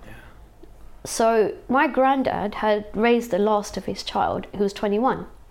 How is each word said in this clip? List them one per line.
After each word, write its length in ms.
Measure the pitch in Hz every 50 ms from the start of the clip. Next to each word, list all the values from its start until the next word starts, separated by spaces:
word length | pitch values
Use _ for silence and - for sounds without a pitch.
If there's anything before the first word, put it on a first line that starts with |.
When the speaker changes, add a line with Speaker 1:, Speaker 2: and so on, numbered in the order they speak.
| -
Speaker 1:
Yeah. 80 | 143 143 - - - - - - - - - - - - - - - - - -
Speaker 2:
So 500 | - - - 233 226 226 226 202 170 - - - -
my 200 | 240 269 302 294
granddad 680 | - 254 262 269 277 269 247 - - 175 185 208 208
had 280 | - 214 214 208 214 208 - -
raised 380 | 196 220 233 240 233 233 240 -
the 60 | 185
last 380 | 202 214 214 208 202 - -
of 100 | 190 -
his 180 | - 196 - -
child, 420 | - - 208 - - 175 180 190 - -
who 100 | 190 208
was 100 | 196 202
twenty-one. 540 | - - 202 202 208 247 262 190 165 185 - - - - -